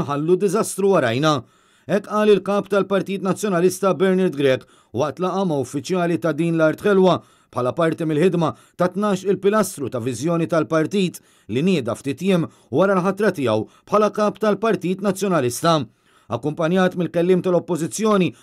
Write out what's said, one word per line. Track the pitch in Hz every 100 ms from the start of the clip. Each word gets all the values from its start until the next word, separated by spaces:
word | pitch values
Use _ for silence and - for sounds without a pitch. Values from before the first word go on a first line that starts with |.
nħallu | 135 143 156 180
diżastru | 202 202 185 - 196
warajna." | 180 123 120 156 143 - _ _ _ -
Hekk | 196 190
qal | 208 214
il-kap | 196 190 202 196
tal-Partit | 202 190 196 180 196
Nazzjonalista | 185 170 208 170 180 180 196
Bernard | 147 190 185 185
Grech | 139 - - - _ _ 110
waqt | 147 147
laqgħa | 185 185 190
ma' | 143
uffiċjali | 123 147 123 180 175 160
ta' | 165
din | 147 170 165
l-art | 156 151
ħelwa | 208 190 185 147 - _ _
bħala | 123 123 123
parti | 165 156 156
mill-ħidma | 151 180 170 156 - _ -
ta' | 180
tnax | 185 208 190 190
il-pilastru | 185 196 214 - - 123
ta' | 123
viżjoni | 120 113 160 170 160
tal-partit | 165 156 160 156 202 175 - _ _ -
li | 117
nieda | 180 170 113
ftit | 104 139 131
jiem | 185 180 139 _ -
wara | 135 196 185
l-ħatra | 185 196 214 151
tiegħu | 120 107 - _
bħala | - 202 208 208
kap | 208 202
tal-Partit | 214 196 226 185 175 190
Nazzjonalista. | 202 190 202 165 123 120 170 160 113 _ _ _ -
Akkumpanjat | 117 151 147 160 190 185 185
mill-kellim | 165 175 175 180
tal-oppożizzjoni | 185 170 165 165 151 185 220 202 160 -